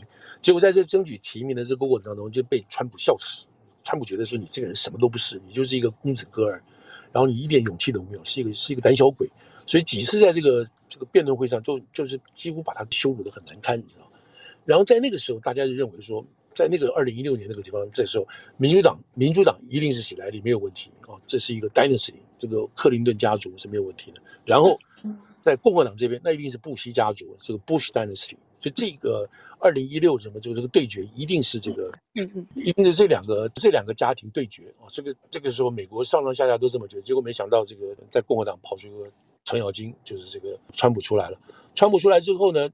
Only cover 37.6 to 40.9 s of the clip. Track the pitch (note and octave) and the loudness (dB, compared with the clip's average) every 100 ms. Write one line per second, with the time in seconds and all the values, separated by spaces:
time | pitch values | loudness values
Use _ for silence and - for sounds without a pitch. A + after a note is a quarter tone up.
37.6 | G#2 G#2 G2 G2+ - B2 A2 A2+ G#2 F#2+ | 0 -8 -12 -12 -4 -2 0 -2 -2 -8
38.6 | - F#2+ G#2 G#2 G#2 _ _ _ - A#2 | -12 -14 -14 -16 -18 _ _ _ -6 -6
39.6 | G2+ G2 A2 - - G2 F2+ G2 G2 G2 | -6 -8 -12 -16 -16 -16 -14 -14 -14 -16
40.6 | _ - B2 | _ 0 2